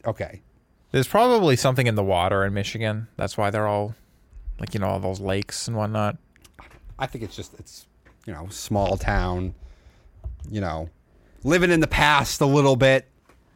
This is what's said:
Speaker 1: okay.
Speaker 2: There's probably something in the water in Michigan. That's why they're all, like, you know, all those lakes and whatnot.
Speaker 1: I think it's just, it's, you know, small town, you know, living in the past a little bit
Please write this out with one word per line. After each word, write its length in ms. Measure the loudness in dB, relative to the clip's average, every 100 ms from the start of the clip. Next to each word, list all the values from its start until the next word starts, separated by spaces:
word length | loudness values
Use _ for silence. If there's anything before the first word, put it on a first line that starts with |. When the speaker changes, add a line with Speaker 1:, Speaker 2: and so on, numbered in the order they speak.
| -6
Speaker 1:
okay. 360 | -6 -8 -12 -20 _ _ _ _
Speaker 2:
There's 160 | -2 2
probably 480 | 4 4 4 4 4
something 280 | 2 2 2
in 80 | 0
the 80 |
water 420 | 2 2 2 0 0
in 80 |
Michigan. 540 | -2 -6 -4 -4 -4 -8 -8
That's 180 | -6 -2
why 120 | -2
they're 180 | 0 0
all, 260 | 0 -2 -8 _ _ _ -16 -12 -10
like, 160 | -8
you 60 | -4
know, 80 | -2
all 120 | -2
those 180 | -4 -4
lakes 480 | -2 -4 -4 -8 -6
and 80 | -4
whatnot. 420 | -2 -2 -2 -4 _ _ -20 -20 -20 -20 -20 -10
Speaker 1:
I 100 | -10
think 180 | -8 -12
it's 100 | -12
just, 180 | -16 -18
it's, 260 | -20 -20 -20 _ _ _ -14
you 60 |
know, 140 | -12 -12
small 460 | -12 -4 0 0 0
town, 580 | 0 0 0 -2 -6 -8 -18 -20 -20 _ _ -18 -16 -14 -10
you 120 | -6
know, 280 | -4 -4 -8 -14 _ _ _ _
living 280 | 2 4 4
in 100 | 4
the 60 | 2
past 520 | 4 4 4 2 0
a 60 | 4
little 320 | 6 4 6
bit 280 | 6 4 0 _ _ _ _